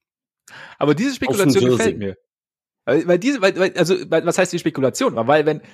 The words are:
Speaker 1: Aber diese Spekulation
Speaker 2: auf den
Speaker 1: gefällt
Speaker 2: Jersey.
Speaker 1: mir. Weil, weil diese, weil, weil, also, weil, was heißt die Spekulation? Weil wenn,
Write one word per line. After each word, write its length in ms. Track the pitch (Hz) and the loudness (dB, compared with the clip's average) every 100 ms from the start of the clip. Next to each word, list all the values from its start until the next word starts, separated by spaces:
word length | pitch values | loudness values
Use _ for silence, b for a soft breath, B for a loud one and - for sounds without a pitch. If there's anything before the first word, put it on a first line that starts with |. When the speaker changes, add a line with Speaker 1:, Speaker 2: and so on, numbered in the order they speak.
| _ _ _ _ _ B B B | _ _ _ _ _ B B B
Speaker 1:
Aber 160 | 147 151 | 0 0
diese 180 | 269 254 | 0 -4
Spekulation 500 | 254 135 175 127 123 | -4 0 2 4 4
Speaker 2:
auf 40 | |
den 60 | 120 | 2
Speaker 1:
gefällt 220 | 113 87 | 0 -2
Speaker 2:
Jersey. 60 | 101 | -6
Speaker 1:
mir. 100 | 92 _ _ _ _ _ _ - | -10 _ _ _ _ _ _ -2
Weil, 200 | 147 170 | 0 2
weil 100 | 175 | 0
diese, 220 | 233 269 | 0 0
weil, 180 | 190 180 | 0 0
weil, 140 | 190 - | -2 0
also, 180 | 165 190 - | 0 0 0
weil, 160 | 160 165 | -2 0
was 120 | 165 | 0
heißt 160 | 185 | -2
die 60 | 180 | -2
Spekulation? 540 | 160 147 - - 262 117 113 | -4 0 -2 0 -2 -2 2
Weil 180 | 151 151 | 2 2
wenn, 160 | 151 - | -2 -6